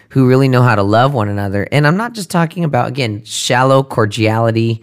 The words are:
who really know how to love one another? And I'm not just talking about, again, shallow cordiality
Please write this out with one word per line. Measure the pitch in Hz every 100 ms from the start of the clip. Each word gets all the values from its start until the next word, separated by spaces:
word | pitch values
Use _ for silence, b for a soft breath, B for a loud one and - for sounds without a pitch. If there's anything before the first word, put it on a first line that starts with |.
| B
who | 135 127
really | 127 135
know | 127
how | 123
to | 104
love | 98 110 135
one | 139 104
another? | 101 101 98 95
And | 143 147
I'm | 185
not | 240
just | 226 180
talking | 180 160 180
about, | 165 135 120
again, | 127 120 104
shallow | - - - 123 131 135
cordiality | 139 - 107 101 110 113 117 113 117 113